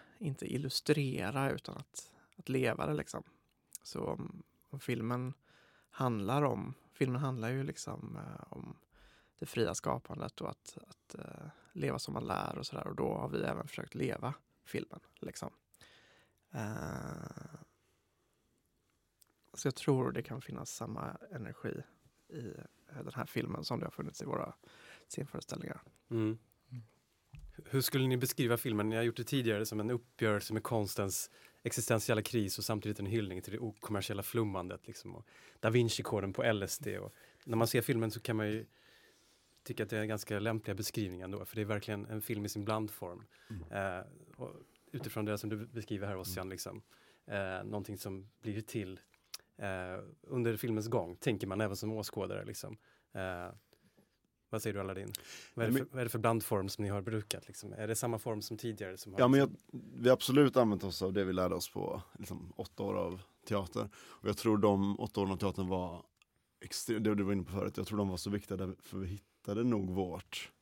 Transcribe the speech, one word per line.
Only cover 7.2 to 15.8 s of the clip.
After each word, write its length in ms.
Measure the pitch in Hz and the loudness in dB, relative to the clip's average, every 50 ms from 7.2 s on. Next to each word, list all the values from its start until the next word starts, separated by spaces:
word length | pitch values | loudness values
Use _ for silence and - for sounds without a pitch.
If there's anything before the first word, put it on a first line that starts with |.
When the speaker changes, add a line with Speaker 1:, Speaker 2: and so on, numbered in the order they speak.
Speaker 1:
handlar 280 | 147 135 131 120 110 117 | 0 0 0 0 0 0
ju, 140 | 131 135 135 | 0 0 -2
liksom, 540 | - - - - - - - - - - | -2 -4 -6 -6 -6 -6 -6 -6 -8 -8
eh, 260 | - 52 55 50 - - - | -8 -8 -10 -10 -12 -12 -12
om 280 | - - - - - - _ _ _ - - - - - _ _ _ - | -10 -10 -10 -10 -12 -16 _ _ _ -20 -20 -20 -20 -20 _ _ _ -10
det 60 | 147 | -10
fria 300 | - - 123 113 - 90 | -4 0 0 2 2 0
skapandet 640 | - - 76 65 123 - - - - - - - - | -2 0 0 0 0 -2 -8 -8 -6 -6 -6 -6 -6
och 80 | - - | -8 -8
att, 280 | - _ - - - - - | -8 _ -12 -18 -16 -16 -18
att, 280 | - - _ _ - - | -20 -20 _ _ -16 -14
eh, 320 | - - - - - - 151 - - - - - | -12 -12 -10 -12 -12 -12 -14 -16 -18 -20 -14 -6
leva 260 | 180 139 135 131 127 | -2 0 0 0 0
som 140 | - - - | -2 -4 -4
man 140 | - 120 | -4 -2
lär 300 | 117 - 50 50 - - | 0 0 0 0 -2 -4
och 80 | - - | -4 -6
sådär. 220 | - - - - | -6 -6 -6 -6
Och 80 | - - | -6 -2
då 180 | - - - - | 0 0 0 0
har 160 | - - - | 0 -2 -2
vi 120 | - - - | -2 0 0
även 240 | - - - - | 0 -2 -2 -4
försökt 280 | 143 - - - - - | -8 -8 -10 -10 -8 -4
leva 380 | - - 127 - - - 123 143 - _ _ _ _ _ | -2 -2 -2 -2 -2 -4 -6 -6 -6 _ _ _ _ _
filmen, 340 | - - - - - - - _ _ _ - | -6 -4 -4 -4 -4 -10 -18 _ _ _ -10
liksom. 340 | - - - - - - - _ _ _ _ - | -10 -10 -8 -8 -10 -10 -10 _ _ _ _ -20